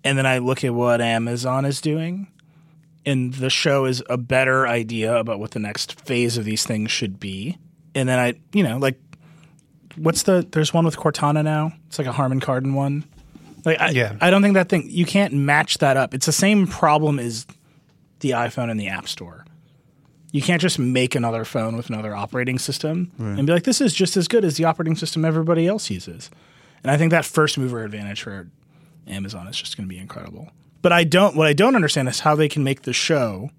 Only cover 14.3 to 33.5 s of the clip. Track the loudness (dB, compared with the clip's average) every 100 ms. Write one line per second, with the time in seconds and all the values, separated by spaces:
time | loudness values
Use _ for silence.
14.3 | 6 6 4 2 0 0 0 2 2 2
15.3 | 0 2 2 2 2 2 4 0 -2 -2
16.3 | 2 4 4 2 2 2 4 2 0 -4
17.3 | -8 -12 _ _ _ _ _ _ _ -2
18.3 | -2 -2 -4 -4 -4 -6 -8 -10 -12 -14
19.3 | -18 -20 -20 _ _ _ _ _ _ -6
20.3 | -2 0 0 0 0 0 0 0 0 -2
21.3 | -4 -4 -4 -4 -6 -8 -8 -8 -8 -6
22.3 | -4 -2 -4 -4 -4 -4 -4 -6 -6 -6
23.3 | -2 2 2 2 2 0 2 0 0 2
24.3 | 2 2 2 0 0 -2 -2 -4 -2 0
25.3 | 0 0 2 2 -2 -6 -8 -10 -16 -20
26.3 | -20 _ _ _ _ 0 2 4 4 2
27.3 | 2 2 0 -4 -4 -8 -8 -10 -10 -10
28.3 | -14 -16 _ _ _ _ -20 -14 -10 -10
29.3 | -10 -10 -10 -10 -10 -10 -12 -14 -14 -14
30.3 | -16 -18 _ _ _ 4 4 6 6 6
31.3 | 6 4 6 4 4 2 0 -2 0 2
32.3 | 2 2 0 -2 -2 -4 -4 0 0 0
33.3 | -4 -12